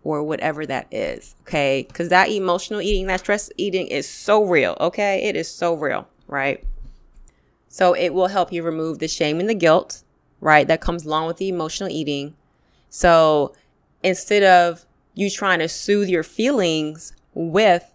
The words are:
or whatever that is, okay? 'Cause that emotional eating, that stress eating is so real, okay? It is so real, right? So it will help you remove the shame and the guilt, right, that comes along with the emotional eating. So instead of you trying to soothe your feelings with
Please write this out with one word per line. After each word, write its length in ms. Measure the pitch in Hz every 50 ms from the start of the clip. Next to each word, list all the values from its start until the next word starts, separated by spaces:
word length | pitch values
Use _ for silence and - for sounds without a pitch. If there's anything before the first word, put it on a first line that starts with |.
| -
or 180 | 156 151 151
whatever 440 | 151 151 156 - - 156 151 151 156
that 220 | 139 135 123 - _
is, 440 | - 110 95 76 62 - - - - _
okay? 420 | _ - - 147 143 135 135 135 - - -
'Cause 160 | - 170 170
that 200 | 175 185 190 -
emotional 520 | 214 196 190 180 175 185 - - 214 208
eating, 260 | 175 208 208 185 190
that 140 | 190 185 185
stress 280 | - - 208 208 - - -
eating 300 | - 202 202 175 190 170
is 200 | - - 143 -
so 360 | - - - - 208 208 214 214
real, 320 | 185 175 151 117 87 - -
okay? 420 | - 175 - - 202 202 196 190 -
It 120 | 208 -
is 120 | 160 160
so 260 | - - - 170 170 170
real, 320 | 147 151 139 - - - _ _ _ _
right? 360 | - 143 139 135 139 - - - - - - - - - _ _ _ _ - - _ _ _ _ _ _ _ _
So 260 | _ - - 185 175 180
it 200 | - 170 170 143
will 140 | 185 180
help 240 | 190 202 190 175 -
you 120 | 180 170 165
remove 360 | 170 160 160 160 165 151 -
the 80 | 160
shame 320 | 160 - - 160 151 151 165
and 100 | 185 220
the 60 | 226
guilt, 480 | 190 165 160 156 175 - - - - _ _ _ _ _ _ _ _
right, 260 | - 156 151 151 139
that 140 | - 160 160
comes 240 | - - 170 170 156
along 220 | 156 156 156 160
with 100 | 165 170
the 120 | - 190 196
emotional 400 | 185 170 156 160 - - 196 180
eating. 460 | - 160 147 147 143 139 139 151 - _ _ _ _ _ _ _ _ _ _ _
So 640 | - - - 175 165 165 160 156 151 147 139 135 - _ _ _ _ _ _ _ _ _ -
instead 400 | 190 180 - - - 208 208 196
of 420 | 190 180 180 175 170 165 - _ _ _ _ _ _ -
you 160 | - 202 196
trying 300 | - - 202 190 180 170
to 100 | 156 160
soothe 400 | - - - - 208 208 202 185
your 140 | 180 160 160
feelings 880 | - - - 220 262 294 233 185 165 160 156 151 151 156 160 - - - - _ _ -
with 520 | 170 170 170 156 202 220 196 175 175 - _